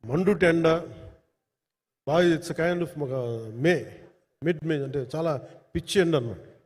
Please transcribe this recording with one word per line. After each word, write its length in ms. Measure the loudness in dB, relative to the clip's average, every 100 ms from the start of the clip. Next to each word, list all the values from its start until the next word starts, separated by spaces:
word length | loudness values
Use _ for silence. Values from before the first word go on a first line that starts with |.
| -2
మండు 260 | 0 2
టెండ, 640 | 4 4 4 4 2 -2 -16 -20 -20 _ _ _ _ _ _ _ _ 0
బాగా 280 | 4 4 2
it's 120 | -2
a 60 |
kind 300 | -2 0 0
of 200 | -4 -4
ఒక 60 | -4 -4 -4 -6 -8
మే, 500 | 0 2 2 -2 -16 -20 _ _ _
మిడ్ 220 | -4 -2 -2
మే, 180 | -4
అంటే 240 | -2 -6 -6 -4
చాలా 320 | -2 -4 -6 -20 _ -8
పిచ్చి 260 | 0 2
ఎండ 140 | 4 2
అన్నమాట. 220 | -2 -10 -16 -20